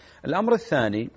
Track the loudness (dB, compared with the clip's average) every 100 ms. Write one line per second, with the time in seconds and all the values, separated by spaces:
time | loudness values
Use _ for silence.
0 | -20 -12 -4 0 2 0 2 0 2 0
1 | -6